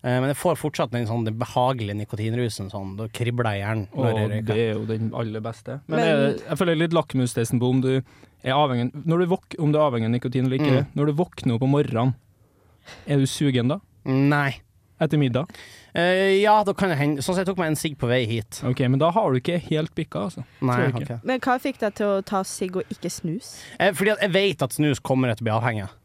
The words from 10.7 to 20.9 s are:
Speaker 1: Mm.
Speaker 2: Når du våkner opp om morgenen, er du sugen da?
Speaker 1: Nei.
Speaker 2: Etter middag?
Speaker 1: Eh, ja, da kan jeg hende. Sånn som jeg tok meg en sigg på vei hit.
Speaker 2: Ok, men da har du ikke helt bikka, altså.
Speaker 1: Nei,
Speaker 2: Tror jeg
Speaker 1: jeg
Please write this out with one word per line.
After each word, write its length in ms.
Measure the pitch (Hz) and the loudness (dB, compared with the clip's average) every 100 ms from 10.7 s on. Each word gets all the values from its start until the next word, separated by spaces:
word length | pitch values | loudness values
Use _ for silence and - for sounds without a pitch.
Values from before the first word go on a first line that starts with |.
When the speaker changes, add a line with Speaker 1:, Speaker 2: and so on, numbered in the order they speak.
| 131 | 2
Speaker 1:
Mm. 160 | - - | 0 0
Speaker 2:
Når 100 | 147 | 0
du 60 | |
våkner 440 | 147 180 - 135 117 | 0 -2 -2 -2 0
opp 60 | |
om 80 | 131 143 | 2 2
morgenen, 400 | 143 117 127 123 _ _ _ _ _ _ - - - | 2 2 0 -2 _ _ _ _ _ _ -20 -18 -2
er 120 | 139 | 2
du 80 | 135 | 2
sugen 400 | - 147 127 120 | 2 2 2 0
da? 120 | 175 _ _ - | -2 _ _ -2
Speaker 1:
Nei. 560 | 131 139 147 139 120 _ _ _ _ | 2 4 2 0 -4 _ _ _ _
Speaker 2:
Etter 160 | 156 156 | 0 2
middag? 300 | 135 120 165 - - - - - | 2 0 -4 -10 -20 -20 -8 0
Speaker 1:
Eh, 460 | 175 185 196 190 | 2 4 4 4
ja, 200 | 208 214 | 6 6
da 100 | 202 | 4
kan 160 | - 196 | 0 0
jeg 80 | 147 | 2
hende. 180 | 143 143 | 2 0
Sånn 120 | 131 180 | 0 0
som 80 | |
jeg 40 | 185 | 0
tok 100 | 180 | 0
meg 100 | 160 | 0
en 40 | 151 | 0
sigg 220 | 165 139 | -2 -2
på 100 | 120 | 0
vei 180 | 127 113 | 2 2
hit. 340 | 113 107 - 123 | -2 -6 -6 -4
Speaker 2:
Ok, 120 | 127 127 | 0 2
men 120 | 135 | 4
da 120 | 160 | 4
har 200 | 180 196 | 2 2
du 80 | 127 | 0
ikke 200 | 147 170 - | 0 -4 -2
helt 240 | 156 160 - | -2 -2 -6
bikka, 300 | 156 156 196 | -8 -6 -8
altså. 160 | - - - | -8 -16 -4
Speaker 1:
Nei, 140 | 131 123 | 0 2
Speaker 2:
Tror 80 | |
jeg 40 | |
Speaker 1:
jeg 60 | 127 | 0